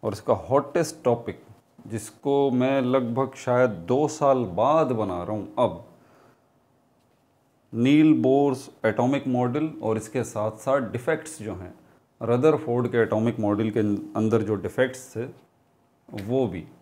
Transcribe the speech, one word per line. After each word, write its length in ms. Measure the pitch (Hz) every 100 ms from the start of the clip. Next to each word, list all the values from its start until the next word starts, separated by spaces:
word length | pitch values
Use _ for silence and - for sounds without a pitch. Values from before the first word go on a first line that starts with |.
और 100 | 113
इसका 220 | 98 - 117
हॉटेस्ट 600 | - 139 139 165 160 -
टॉपिक, 380 | 127 117 - - - - _ _ -
जिसको 640 | 110 - - 143 139 139
मैं 280 | 123 127 139
लगभग 500 | 123 131 120 120 131 -
शायद 460 | - 123 123 95 82
दो 180 | 127 147
साल 320 | - 143 131 110 87
बाद 360 | 123 160 139
बना 280 | 117 101 90
रहा 100 | 87
हूँ 200 | 107 98 -
अब, 240 | 117 85 - - _ _ _ _ _ _ _ _ _ _ _ _ _ _ _ _ -
नील 400 | 113 127 151 156
बोर्स 540 | 147 127 139 143 127 - - 110
एटॉमिक 400 | 107 123 139 139
मॉडल 400 | 123 123 120 107 -
और 140 | 110 110
इसके 260 | - 131
साथ 340 | 110 110 107 107
साथ 220 | - 139 113
डिफेक्ट्स 480 | 117 - 156 - -
जो 120 | 110
हैं, 180 | 92 92 - _ _ _ -
रदरफोर्ड 680 | 113 120 151 151 - 120 120
के 100 | 120
एटॉमिक 420 | 107 110 117 117
मॉडल 300 | 104 104 110
के 100 | 113 107 101 - 107
अंदर 260 | 110 113
जो 120 | 104 104
डिफेक्ट्स 480 | 95 - 127 - - 110
थे 80 | 127 - _ _ _ _ _ _ -
वो 380 | 107 98 131 120
भी। 180 | 85 78 -